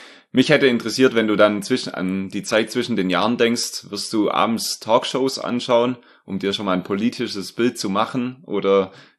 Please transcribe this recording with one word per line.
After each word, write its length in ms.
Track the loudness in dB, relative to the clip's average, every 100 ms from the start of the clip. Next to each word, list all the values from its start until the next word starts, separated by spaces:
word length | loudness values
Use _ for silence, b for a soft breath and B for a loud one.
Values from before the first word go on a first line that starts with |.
| B B B
Mich 180 | 0 4
hätte 180 | 4 4
interessiert, 480 | 2 -2 2 4 4
wenn 100 | 2
du 80 |
dann 260 | 6 4 4
zwischen, 320 | -2 -2 -2
an 360 | -6 -4 -4 -4
die 160 | -8
Zeit 260 | -2 0 0
zwischen 240 | -2 -2
den 160 | -2 0
Jahren 260 | 2 2 2
denkst, 540 | 0 0 -6 -10 -12
wirst 220 | -10 -4
du 180 | 0 0
abends 480 | 2 0 -2 -4 -8
Talkshows 600 | 0 0 2 -2 -2 -2
anschauen, 560 | -4 -4 0 2 2 -2 b b
um 140 | b -4
dir 140 | -2
schon 140 | -2 -2
mal 80 |
ein 100 | -2
politisches 680 | -2 -2 -2 -2 -6 -6 -8
Bild 300 | 0 0 0
zu 100 | -4
machen? 540 | -2 -2 -2 -6 -10 -8
Oder, 460 | -2 2 2 2 B B